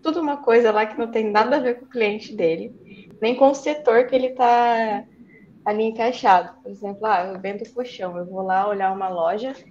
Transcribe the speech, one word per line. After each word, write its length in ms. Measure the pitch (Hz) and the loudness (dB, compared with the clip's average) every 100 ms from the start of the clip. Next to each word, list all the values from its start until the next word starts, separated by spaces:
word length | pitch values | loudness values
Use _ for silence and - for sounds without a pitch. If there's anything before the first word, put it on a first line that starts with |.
tudo 200 | 320 330 | -4 -2
uma 160 | 302 285 | -4 -2
coisa 340 | - 233 233 | 4 4 4
lá 140 | 214 214 | 2 0
que 120 | - | -4
não 140 | 226 | -4
tem 180 | 233 214 | -2 0
nada 280 | 208 226 285 | 2 2 2
a 20 | |
ver 200 | 254 240 | 0 -4
com 60 | - | -8
o 40 | |
cliente 460 | 254 208 208 - 214 | -2 -2 -2 -10 -2
dele, 380 | 165 170 214 - - - - - | 0 0 -8 -16 -20 -20 -20 -4
nem 140 | 220 254 | -2 4
com 140 | 277 | 4
o 60 | 277 | 4
setor 520 | - 302 247 226 254 | -2 0 4 4 4
que 80 | 262 | 0
ele 140 | 254 | 0
tá 760 | 254 240 240 240 226 220 202 254 _ - - - - - | 0 4 4 4 2 0 -4 -8 _ -20 -20 -20 -8 -4
ali 180 | 214 | 0
encaixado. 800 | 220 220 233 247 240 185 175 - | -2 0 -2 0 4 4 4 -14
Por 100 | - | -18
exemplo, 340 | 202 202 202 214 | -12 -12 -6 -2
ah, 200 | 190 185 | 0 -2
eu 60 | 185 | -8
vendo 300 | 190 202 226 | -8 -8 -10
colchão, 440 | 240 202 - 185 175 | -10 -10 -8 -10 -8
eu 80 | 180 | -10
vou 160 | 190 | -8
lá 260 | 185 185 202 | -2 0 0
olhar 240 | 202 190 | 0 -2
uma 180 | 190 190 | -2 -6
loja 440 | 180 165 202 254 269 - | -2 -2 -2 -6 -10 -18